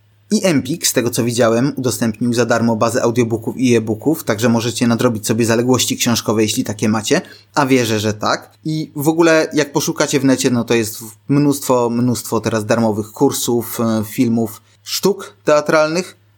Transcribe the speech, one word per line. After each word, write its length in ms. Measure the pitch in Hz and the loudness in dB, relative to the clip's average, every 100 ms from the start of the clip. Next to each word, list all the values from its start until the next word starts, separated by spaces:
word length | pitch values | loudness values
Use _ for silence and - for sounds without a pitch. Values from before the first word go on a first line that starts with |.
| _ _ _ | _ _ _
I 140 | 208 190 | 0 2
Empik, 420 | 143 127 165 - | 0 -2 -4 -2
z 60 | |
tego 160 | - 117 | -2 -2
co 140 | 117 | -2
widziałem, 500 | 117 117 117 117 139 - | -2 2 2 2 0 -2
udostępnił 580 | 127 110 117 110 120 | -4 -2 -2 -2 0
za 120 | 120 117 | 0 2
darmo 300 | 117 117 110 | 2 2 2
bazę 280 | 117 120 | 0 2
audiobooków 540 | 120 117 113 110 123 - | 0 2 0 -2 -4 -2
i 180 | 127 117 | 2 2
e-booków, 480 | 110 107 143 160 | 2 -2 -2 -2
także 260 | - 107 120 | -2 0 2
możecie 380 | 117 120 110 117 | 2 0 -2 0
nadrobić 400 | 117 123 107 - | 2 0 0 -2
sobie 180 | 113 113 | 0 2
zaległości 520 | 117 123 127 - 120 | 2 2 0 0 -2
książkowe, 440 | 123 113 - 110 | -2 0 0 0
jeśli 220 | 107 117 | 0 0
takie 260 | 127 107 110 | -4 -2 -2
macie, 320 | 110 107 156 - - _ - | -2 0 0 -2 -12 _ -2
a 100 | 135 | 2
wierzę, 340 | 131 113 110 | 2 2 0
że 140 | 110 | -2
tak. 380 | 104 107 131 - _ | -2 -2 -2 -6 _
I 280 | 156 156 151 151 | -8 -6 -6 -4
w 120 | 143 | 0
ogóle, 400 | 160 165 160 156 | 4 4 4 2
jak 180 | 147 143 | 0 0
poszukacie 480 | 156 156 156 147 143 | -2 -2 -2 0 2
w 60 | 135 | 2
necie, 260 | 127 135 | 2 2
no 120 | 120 | 0
to 100 | 107 | 0
jest 260 | 117 107 - 110 - - | 0 0 -6 -14 -14 -2
mnóstwo, 600 | 143 147 139 - 123 120 | 2 2 0 0 2 2
mnóstwo 520 | 117 123 120 - 113 | 0 0 -2 -2 -4
teraz 240 | 113 113 107 | -2 -2 0
darmowych 460 | 117 113 104 104 | 2 2 0 -4
kursów, 680 | - 135 131 - 120 117 - | 0 0 0 -2 -2 -2 -4
e, 240 | 117 110 107 | -2 -2 -2
filmów, 540 | - 120 117 110 - _ _ | -2 0 0 -2 -6 _ _
sztuk 520 | - - 185 196 - - | -10 -2 -2 -2 -8 -6
teatralnych. 720 | - 151 147 156 156 165 185 - _ | 0 2 2 2 2 0 -6 -12 _